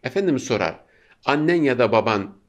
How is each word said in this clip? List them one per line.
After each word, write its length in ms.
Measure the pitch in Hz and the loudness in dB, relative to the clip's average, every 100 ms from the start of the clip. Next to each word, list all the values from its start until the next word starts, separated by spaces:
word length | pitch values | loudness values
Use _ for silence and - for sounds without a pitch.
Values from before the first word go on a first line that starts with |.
Efendimiz 420 | 131 190 190 135 | -4 -2 -2 -2
sorar, 360 | - 110 87 - _ _ _ _ | -2 -2 -2 -4 _ _ _ _
"Annen 380 | - 143 156 170 | -2 0 2 2
ya 160 | 143 120 | 0 2
da 140 | 117 | 2
baban 440 | 110 110 107 95 - | 2 2 -2 -4 -12